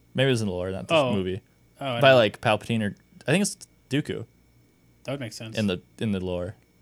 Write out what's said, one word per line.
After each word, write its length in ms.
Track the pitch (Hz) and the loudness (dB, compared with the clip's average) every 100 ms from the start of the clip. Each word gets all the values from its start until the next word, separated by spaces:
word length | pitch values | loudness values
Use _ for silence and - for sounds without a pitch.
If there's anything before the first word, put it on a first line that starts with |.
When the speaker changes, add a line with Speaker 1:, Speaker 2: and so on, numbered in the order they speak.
| _ - | _ 0
Speaker 1:
Maybe 120 | 135 | 2
it 40 | |
was 100 | 123 | 2
in 60 | 107 | 0
the 60 | |
lore, 180 | 90 92 | -4 -4
not 160 | 95 - | -6 0
this 80 | 165 | 2
Speaker 2:
Oh. 180 | 131 | 2
Speaker 1:
movie. 280 | 104 92 95 - _ _ - | 0 -2 -4 -8 _ _ -12
Speaker 2:
Oh, 60 | 139 | -6
I 160 | 120 | 4
Speaker 1:
By, 80 | 139 | 6
Speaker 2:
don't 80 | 131 | 8
Speaker 1:
like, 240 | 107 - | 6 2
Palpatine 400 | 120 107 - 117 | 0 0 0 -2
or, 140 | 104 - _ - - | -2 -6 _ -10 -2
I 40 | |
think 100 | 165 | 0
it's 140 | 202 - - _ - | 0 -6 -18 _ -6
Dooku. 360 | 139 147 107 110 _ _ _ _ _ _ _ - | -4 -2 -6 -10 _ _ _ _ _ _ _ -10
Speaker 2:
That 60 | |
would 60 | 135 | -8
make 140 | 117 | -10
sense. 240 | - 110 113 | -12 -10 -4
Speaker 1:
In 80 | 104 | -2
the, 140 | 90 - - | -2 -8 -8
in 120 | 113 | -4
the 80 | 98 | -4
lore 360 | 92 90 90 - _ _ | -4 -6 -6 -12 _ _